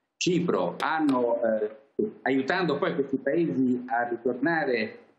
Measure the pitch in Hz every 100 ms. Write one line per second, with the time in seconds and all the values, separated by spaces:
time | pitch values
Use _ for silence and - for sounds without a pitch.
0 | _ - 175 175 175 101 87 - 135 160
1 | 151 127 120 117 113 110 107 - _ -
2 | 107 - 127 135 131 185 165 143 180 165
3 | 135 131 139 165 156 131 127 123 - 120
4 | 120 117 127 120 156 165 139 117 107 -
5 | -